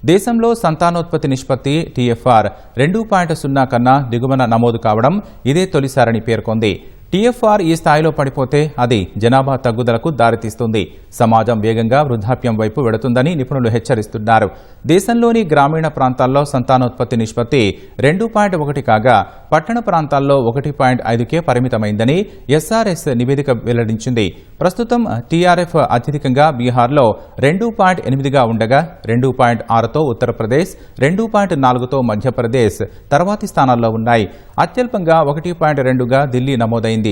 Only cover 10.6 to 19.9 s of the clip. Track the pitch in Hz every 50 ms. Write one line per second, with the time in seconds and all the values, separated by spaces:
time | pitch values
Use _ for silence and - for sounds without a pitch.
10.6 | 123 113 110 110 90 - - - - - - - 123 113 113 113 110 104 120 110
11.6 | 104 113 113 113 113 113 123 139 151 139 123 113 98 104 131 127 - 123 113 107
12.6 | 110 107 - - 139 117 110 110 - 135 120 123 127 156 180 156 127 127 147 135
13.6 | 123 113 107 120 107 - 139 110 104 - - - 107 107 113 113 110 95 - -
14.6 | - - - - - 123 156 185 202 - 233 233 233 233 233 233 220 165 151 147
15.6 | 139 139 160 160 160 156 147 - 135 127 127 - 135 127 131 139 147 143 - 131
16.6 | 120 - 135 127 127 120 - - 127 110 - 113 113 107 - - 117 117 - 139
17.6 | 113 98 85 - - - - - 123 139 156 190 226 226 226 214 208 202 185 170
18.6 | 147 139 147 147 135 - 110 110 110 127 120 104 92 - - - - - - 156
19.6 | 160 - 226 240 233 220